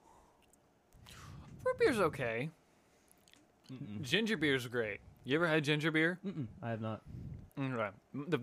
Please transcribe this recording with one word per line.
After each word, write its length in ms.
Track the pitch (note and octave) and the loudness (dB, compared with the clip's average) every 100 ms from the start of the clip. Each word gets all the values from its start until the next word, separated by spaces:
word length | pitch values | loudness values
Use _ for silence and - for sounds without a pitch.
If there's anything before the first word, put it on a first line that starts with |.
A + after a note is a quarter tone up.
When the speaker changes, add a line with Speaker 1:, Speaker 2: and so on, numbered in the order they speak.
| _ - - _ _ _ _ _ _ - - - - - - - | _ -20 -20 _ _ _ _ _ _ -20 -20 -18 -16 -16 -16 -6
Speaker 1:
Root 140 | B4+ B4+ | -2 4
beer's 200 | A#4 A#3 | 4 6
okay. 520 | E3+ C#3 A#2+ A2+ D3+ - _ _ _ _ _ _ _ _ _ _ - | 2 2 -2 0 -2 -6 _ _ _ _ _ _ _ _ _ _ -18
Speaker 2:
Mm-mm. 300 | C3 A#2+ G#2 | -14 -10 -8
Speaker 1:
Ginger 340 | A#2+ E3+ A3+ G#3 | 0 0 2 2
beer's 300 | D3+ C3+ B2 | 4 2 2
great. 340 | A#2+ A2 G2 - - | -2 -2 -4 -10 -12
You 120 | A#2 D3 | 0 2
ever 120 | E3+ | 4
had 160 | D#3 | 4
ginger 260 | C#3+ D3+ D#3 | 4 2 4
beer? 280 | D#3 E3 F3+ G3 | 4 4 2 -6
Speaker 2:
Mm-mm, 200 | E3 A#2 - | -4 -6 -6
I 60 | A#2 | -6
have 140 | A2+ | -4
not. 180 | A2 G#2+ - - - - - - | -4 -6 -8 -12 -10 -12 -12 -6
Speaker 1:
Okay. 300 | C3+ B2 G#2 G2 _ | -4 -2 -4 -4 _
M-, 120 | C3 D3 | -10 -2
the, 80 | D3+ | -2